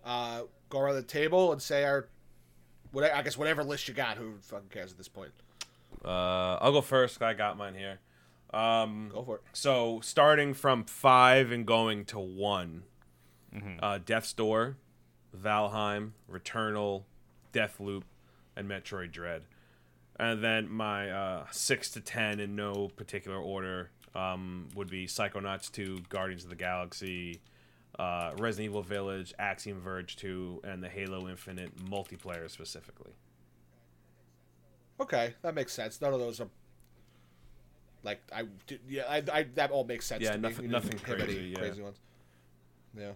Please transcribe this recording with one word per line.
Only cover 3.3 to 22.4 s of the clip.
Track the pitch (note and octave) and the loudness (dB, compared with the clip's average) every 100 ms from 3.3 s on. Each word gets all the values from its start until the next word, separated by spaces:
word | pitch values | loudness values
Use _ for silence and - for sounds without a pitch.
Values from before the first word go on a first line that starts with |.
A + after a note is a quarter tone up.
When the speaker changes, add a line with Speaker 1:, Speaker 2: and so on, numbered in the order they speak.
| C3 | 0
Speaker 1:
whatever | D3+ D3+ | 2 2
list | C#3+ C#3+ - | 0 -2 -4
you | |
got. | B2+ B2 G#2+ | -2 -2 -2
Who | A2 G#2 | -8 -12
fucking | - G2+ F#2+ | -12 -12 -10
cares | G#2+ F#2 | -12 -12
at | F2+ | -12
this | F#2 | -16
point? | G2+ E2+ - - - - - - - | -14 -14 -16 -20 -16 -16 -16 -20 -10
Speaker 2:
Uh, | - F2+ F2+ F#2 F#2 F2+ | -2 0 2 2 2 4
I'll | C3 | 6
go | C#3+ | 6
first. | C3+ C3 B2 - | 6 4 4 4
I | A2+ | 0
got | G#2+ G#2 F#2+ | 2 -2 -2
mine | G2+ | -8
here. | F#2+ G2 F#2+ _ _ - _ - | -8 -10 -10 _ _ -20 _ -4
Um, | - A2+ A2+ A2 G#2+ G#2+ | 2 4 4 2 -4 -8
Speaker 1:
Go | G2 | -8
for | B2+ G#2+ | -6 -8
it. | - | -8
Speaker 2:
So | - C#3 B2+ A#2 A2+ | -2 4 4 4 0
starting | - - D3 D3+ C#3+ | 2 8 10 10 6
from | C3+ C#3 B2+ | 2 4 4
five | G#2+ - C3+ B2+ B2+ C3 B2 | 0 4 10 12 12 10 8
and | A#2+ | 0
going | A2+ A2+ A2+ G#2 | 4 4 6 0
to | G2+ G#2+ | -4 -6
one, | F#2 F#2 G2+ G2 F2 E2 F#2 - - _ - - - G2+ | -6 -2 0 0 -2 -10 -16 -20 -20 _ -20 -20 -16 -12
Speaker 3:
Mm-hmm. | G2 E2+ | -10 -2
Speaker 2:
uh, | G#2 G2+ | -2 -2
Death's | F2 A2+ - | 0 0 0
Door, | - A2 A2 B2 C3+ _ - - _ - | 0 2 4 2 -4 _ -20 -20 _ -20
Valheim, | F#2 G#2 G#2+ G#2 G#2+ G#2 G#2 G#2+ G#2+ - | -6 0 2 2 0 0 0 -4 -12 -14
Returnal, | F#2 - A#2 A2 G#2 G#2 G2 G2+ - - - - | -12 -6 -2 -2 0 -2 -2 -8 -20 -20 -20 -4
Deathloop, | A#2 G#2+ - G2+ G2 - - - - - - | -2 -2 -4 -6 -6 -8 -20 -20 -20 -16 -10
and | G2+ | -8
Metroid | G2 - G2 F2 | -8 -8 -8 -8
Dread. | D#2+ E2+ D#2+ D#2 - - - _ _ - - | -8 -8 -8 -10 -20 -20 -20 _ _ -16 -2
And | A#2 A2 | 0 2
then | A2+ A2 G2+ | 2 2 0
my, | A2 G#2+ G2+ G2+ | -4 -2 -2 -2
uh, | F#2+ F#2+ F2+ - | -2 -2 -4 -8
six | - - C3 - | -4 0 0 0
to | A2+ | -10
ten | - A#2 G#2+ G#2 | -6 -2 0 -2